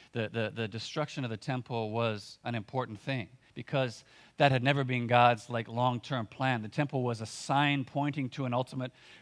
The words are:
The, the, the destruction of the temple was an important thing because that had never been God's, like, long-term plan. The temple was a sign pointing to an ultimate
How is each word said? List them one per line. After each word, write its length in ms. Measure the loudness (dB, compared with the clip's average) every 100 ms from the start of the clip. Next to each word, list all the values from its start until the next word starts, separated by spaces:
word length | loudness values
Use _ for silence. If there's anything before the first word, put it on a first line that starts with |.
| -10
The, 180 | -4 -4
the, 200 | -2 -4
the 140 | -2 -6
destruction 560 | -6 -6 -4 -4 -4
of 60 | -6
the 60 | -6
temple 540 | -4 -4 -4 -4 -2
was 480 | 0 0 -2 -8 -12
an 100 | -6
important 460 | -6 -4 -4 -4 -6
thing 280 | -6 -6 -6 -14 _
because 500 | -16 -4 0 0 -4 -16 -20 -20 4
that 120 | 6
had 120 | 6
never 200 | 4 2
been 240 | 2 0 4
God's, 440 | 8 8 6 0
like, 180 | -6 -4
long-term 580 | 0 0 0 -2 -4 -4
plan. 360 | -2 0 0
The 60 | -2
temple 340 | -2 -2 0
was 180 | -2 -2
a 60 | -6
sign 580 | -10 0 2 4 2
pointing 460 | -2 -2 -2 -2 -4
to 160 | -4 -2
an 80 |
ultimate 380 | -2 -2 -6 -8 -10 -20 -20